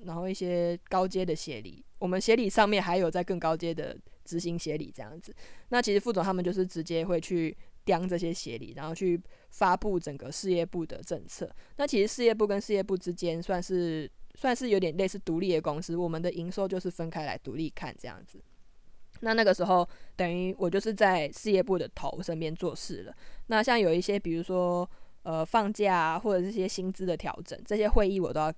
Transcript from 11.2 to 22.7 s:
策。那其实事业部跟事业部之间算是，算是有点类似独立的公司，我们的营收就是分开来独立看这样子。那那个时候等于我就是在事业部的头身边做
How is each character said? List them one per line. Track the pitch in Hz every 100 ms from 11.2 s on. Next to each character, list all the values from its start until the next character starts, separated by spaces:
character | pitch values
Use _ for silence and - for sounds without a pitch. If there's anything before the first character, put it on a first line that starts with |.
| -
策。 | - - - - -
那 | 285
其 | 202
实 | 208
事 | -
业 | 233
部 | 220 208
跟 | 202
事 | -
业 | 202
部 | 196 185
之 | 180
间 | 175 175 160
算 | 175 180
是， | 180 180 170 160 143 - -
算 | - 262
是 | 240 247
有 | 196
点 | 175 165
类 | 190
似 | 196
独 | - 165
立 | 190
的 | 160
公 | 156 151
司， | 175 170
我 | 175
们 | 160
的 | 175
营 | 170 170
收 | 196 190
就 | 185
是 | 180
分 | - 165
开 | 165
来 | 147 95
独 | -
立 | 120 156
看 | - 147 -
这 | 120
样 | 87 -
子。 | - - - - - - - - -
那 | 226
那 | 220
个 | 220
时 | -
候 | 233 180 175 - -
等 | - 180
于 | 175 185 185
我 | 180
就 | 190
是 | 214
在 | 202 202 180 147
事 | - 220
业 | 190
部 | 175 185
的 | 127
头 | - 143 -
身 | 180 160
边 | 156
做 | 165 175